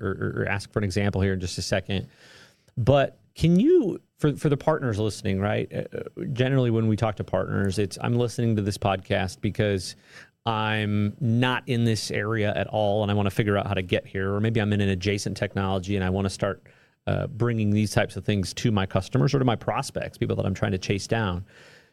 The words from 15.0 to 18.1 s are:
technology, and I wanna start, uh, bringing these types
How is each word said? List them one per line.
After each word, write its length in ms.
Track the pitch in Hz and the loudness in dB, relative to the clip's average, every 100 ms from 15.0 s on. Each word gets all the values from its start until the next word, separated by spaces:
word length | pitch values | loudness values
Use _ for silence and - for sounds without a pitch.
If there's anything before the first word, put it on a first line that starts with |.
| 98 101 110 95 | 0 -2 -2 -4
technology, 640 | 104 101 95 95 90 101 | -4 -2 -2 -2 -2 -2
and 80 | 92 | 0
I 60 | |
wanna 180 | 95 98 | 0 0
start, 340 | - 101 95 - - _ _ - | 0 -2 -2 -10 -20 _ _ -4
uh, 200 | 98 92 | -2 -2
bringing 440 | 110 120 113 104 | -2 -2 0 2
these 200 | 104 107 | 2 2
types 240 | - 104 | 2 0